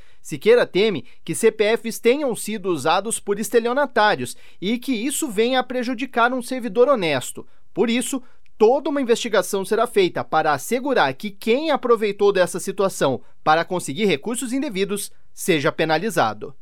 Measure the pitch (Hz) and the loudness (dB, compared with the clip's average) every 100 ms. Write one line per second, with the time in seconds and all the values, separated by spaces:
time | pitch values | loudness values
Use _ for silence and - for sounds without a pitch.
0 | - - - 147 202 240 185 175 220 165 | -16 -16 -10 -2 4 6 4 2 2 0
1 | - - - 156 220 214 208 226 226 - | -6 -12 -8 2 2 4 2 2 -2 0
2 | 226 277 285 202 - 220 185 165 139 180 | 2 2 0 -4 -6 -6 -2 0 2 2
3 | 190 175 - 202 214 240 233 254 285 233 | 0 -6 -4 -4 2 2 2 0 0 2
4 | 208 160 123 - - - 185 240 240 226 | 2 2 -2 -10 -16 -8 -4 -2 -2 -2
5 | 254 294 302 196 233 262 254 254 240 247 | -2 -4 -4 0 2 2 0 -4 -4 -4
6 | 269 240 233 254 - 262 233 185 254 254 | -4 2 2 0 -4 -6 -4 4 4 4
7 | 170 135 - - - - - - 233 233 | 2 0 -2 -10 -14 -16 -10 0 2 2
8 | 240 - - - - - 220 277 285 285 | 0 -6 -8 -14 -16 4 4 4 2 -2
9 | 240 226 240 202 - 196 190 220 233 208 | 0 0 2 0 0 -4 -2 0 2 2
10 | 175 143 120 156 156 139 - 247 269 233 | 2 0 0 0 2 0 0 -2 0 2
11 | 143 131 208 - 226 247 320 277 247 226 | 2 0 -8 -6 0 0 2 -2 2 2
12 | 214 196 202 185 175 185 202 196 196 - | 2 2 4 4 2 0 -6 -2 -2 2
13 | 151 123 - - - 160 170 180 170 165 | 0 0 -6 -4 2 2 2 -4 -4 -2
14 | 208 143 - 233 247 262 294 185 190 202 | 0 0 -2 -6 -4 -4 -4 -2 -2 -2
15 | - - - - - 160 151 - 160 156 | -6 -12 -16 -8 0 2 2 0 0 0
16 | 220 170 113 107 107 - | 0 0 0 -2 -10 -14